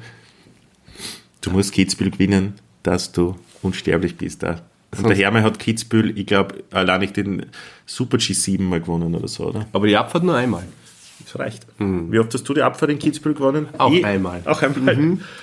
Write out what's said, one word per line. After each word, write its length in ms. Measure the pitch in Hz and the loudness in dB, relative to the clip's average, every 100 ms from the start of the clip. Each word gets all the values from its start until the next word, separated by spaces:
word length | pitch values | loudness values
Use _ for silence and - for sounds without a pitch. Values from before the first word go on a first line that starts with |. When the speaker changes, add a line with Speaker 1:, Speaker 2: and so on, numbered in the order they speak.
| - - - _ _ _ _ _ _ - - - _ _ | -8 -20 -20 _ _ _ _ _ _ -16 -14 -14 _ _
Speaker 1:
Du 100 | - | -2
musst 220 | 92 98 | 0 0
Kitzbühel 380 | - 95 - 95 | 2 0 2 -2
gewinnen, 440 | - 98 98 98 - _ _ | 0 2 2 0 -6 _ _
dass 300 | - 90 - | -2 -2 -2
du 240 | - 87 95 - - | -2 -2 -2 -14 -6
unsterblich 540 | 95 92 - 85 87 - | -6 -4 0 0 0 -6
bist, 260 | 87 - | -10 -8
da. 80 | 87 | -8
Und 80 | 85 - _ _ | -8 -12 _ _
der 100 | - 107 | -2 0
Speaker 2:
Sonst 100 | 98 | 2
Speaker 1:
Hermann 240 | 98 113 | 4 4
hat 160 | 110 110 | 2 2
Kitzbühel, 600 | - 113 - 113 104 101 | -4 -4 0 2 2 -2
ich 80 | 95 | 0
glaub, 280 | 98 95 - - | 2 2 -4 -6
allein 300 | 98 92 92 | -2 2 2
nicht 160 | 98 - | 0 -2
den 300 | 101 92 - - - - - | -4 -4 -8 -16 -20 -20 -12
Super 320 | - 127 120 | -6 -2 0
G 140 | - | 0
sieben 340 | 95 - 95 92 | -2 0 0 0
mal 120 | 87 | 0
gewonnen 340 | 87 85 85 | -2 -2 -2
oder 120 | 82 - | -4 -6
so, 180 | - 80 | -6 -6
oder? 200 | 107 110 | -6 -4
Speaker 2:
Aber 140 | 98 107 | 2 4
die 100 | 104 | 4
Abfahrt 260 | - 175 | 4 0
nur 120 | 175 135 | 2 2
einmal. 280 | 123 87 90 - - - - - | 0 -2 -6 -16 -20 -20 -20 -20
Speaker 1:
Das 140 | - - | -16 -10
reicht. 280 | - - - - | -10 -10 -14 -6
Speaker 2:
Mhm. 300 | 101 92 82 | -2 -2 0
Speaker 1:
Wie 60 | 113 | 2
oft 140 | 113 | 2
hast 100 | 127 - | 0 -2
du 60 | |
die 80 | 143 | 0
Abfahrt 280 | 123 - 147 | 0 2 -2
in 80 | 143 | 0
Kitzbühel 360 | 156 143 156 | -2 -2 -2
gewonnen? 340 | 143 135 151 147 - | 0 2 0 -2 0
Speaker 2:
Auch 140 | 131 | 4
Speaker 1:
Ich? 120 | 175 | 4
Speaker 2:
einmal. 380 | 104 98 92 87 | 4 0 -2 -4
Speaker 1:
Auch 160 | 87 156 | -2 0
einmal. 340 | 139 139 131 139 | 0 2 2 4
Speaker 2:
Mhm. 240 | 156 190 - - | 2 0 -4 -10